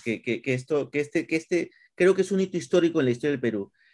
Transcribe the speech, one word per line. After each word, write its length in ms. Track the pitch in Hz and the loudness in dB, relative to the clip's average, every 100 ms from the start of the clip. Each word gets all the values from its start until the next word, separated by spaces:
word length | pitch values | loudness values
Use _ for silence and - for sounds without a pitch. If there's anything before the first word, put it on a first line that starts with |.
que, 180 | 120 107 | -6 -6
que, 200 | 127 113 | -4 -4
que 120 | 135 | -2
esto, 360 | 127 - 147 131 | -4 -2 -4 -2
que 100 | 143 | -4
este, 260 | 143 170 165 | -2 -4 -2
que 100 | 160 | -4
este, 340 | - 175 170 _ _ | -2 -4 -4 _ _
creo 200 | - 180 | 2 2
que 80 | 190 | 4
es 100 | 185 | 0
un 80 | 196 | 0
hito 160 | 190 170 | 0 -4
histórico 440 | 135 180 165 165 | 0 2 4 2
en 60 | 131 | 2
la 60 | |
historia 200 | 120 151 | 0 -2
del 80 | 139 | -2
Perú. 300 | 120 107 98 _ _ | -2 -4 -8 _ _